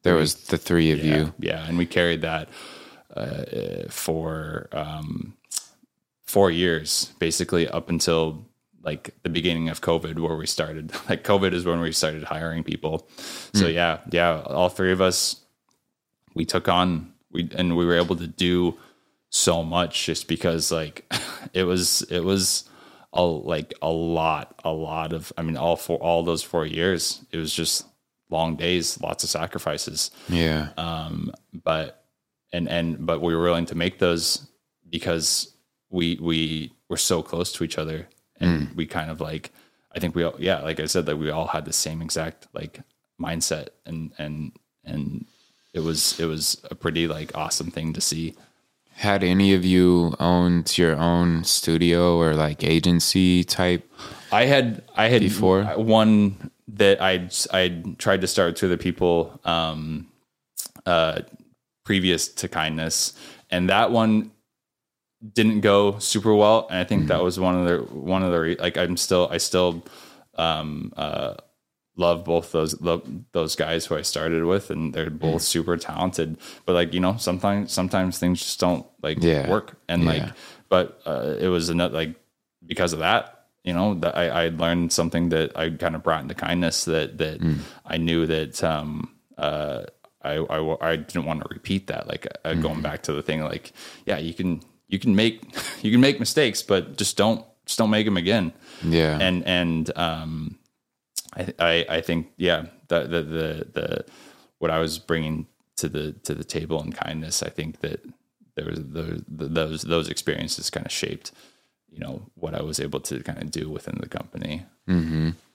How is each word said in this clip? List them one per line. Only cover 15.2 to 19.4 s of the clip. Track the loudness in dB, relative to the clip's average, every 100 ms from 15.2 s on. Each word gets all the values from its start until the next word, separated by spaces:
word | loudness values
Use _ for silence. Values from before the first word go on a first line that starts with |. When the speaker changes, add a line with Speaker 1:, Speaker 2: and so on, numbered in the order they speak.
| -2 -4 _ _ _ _ _ _ _ _ _ 6
Speaker 2:
we | 8
took | 4 4
on, | 6 6 2 -4 _ _
we, | -4 -4 0
and | 2 4
we | 4
were | 6
able | 4 0
to | -4
do | 0 2 4 2 0 -14 _ _ _ _
so | 0